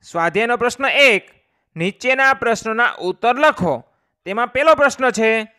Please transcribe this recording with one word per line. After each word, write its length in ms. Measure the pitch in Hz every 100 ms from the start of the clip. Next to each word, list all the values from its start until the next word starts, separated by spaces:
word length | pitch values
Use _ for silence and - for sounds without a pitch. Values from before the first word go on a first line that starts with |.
સ્વાધ્યાયનો 560 | - 170 165 175 233 240
પ્રશ્ન 280 | 240 - 269
એક, 460 | 269 277 202 - _ _ _ _ 160
નીચેના 580 | 175 202 247 262 269
પ્રશ્નોના 600 | 269 233 226 226 220 240 -
ઉત્તર 360 | 175 185 233 247
લખો. 480 | 302 233 180 123 - _ _ _ -
તેમાં 220 | 208 240
પહેલો 280 | 254 302 294
પ્રશ્ન 340 | 285 - 254
છે 380 | 202 220 220 214